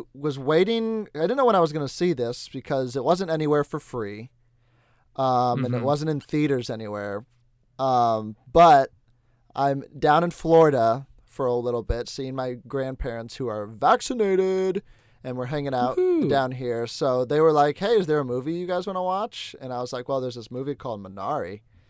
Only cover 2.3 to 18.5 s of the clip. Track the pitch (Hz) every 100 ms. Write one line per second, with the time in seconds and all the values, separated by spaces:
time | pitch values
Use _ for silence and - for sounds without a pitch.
2.3 | 123 - 135 - 139 127 123 127 175 185
3.3 | 160 151 147 143 156 - 127 104 104 120
4.3 | _ _ _ _ _ _ _ _ - 131
5.3 | 123 123 131 127 120 131 143 156 151 -
6.3 | 151 151 135 120 113 110 104 101 101 113
7.3 | _ _ _ _ - 131 127 120 110 107
8.3 | 107 - 165 170 143 - _ _ _ _
9.3 | _ _ - 139 139 - 139 151 156 175
10.3 | - 160 165 156 135 113 123 139 - _
11.3 | - 131 123 120 120 107 117 113 - 135
12.3 | 135 131 123 120 135 131 131 131 117 117
13.3 | - 127 107 104 110 143 247 - 254 202
14.3 | 185 190 190 190 185 - - _ _ 131
15.3 | 123 123 147 139 131 123 214 370 349 196
16.3 | 139 131 127 127 117 117 - 139 127 123
17.3 | 147 160 151 147 147 196 226 165 151 131
18.3 | 123 131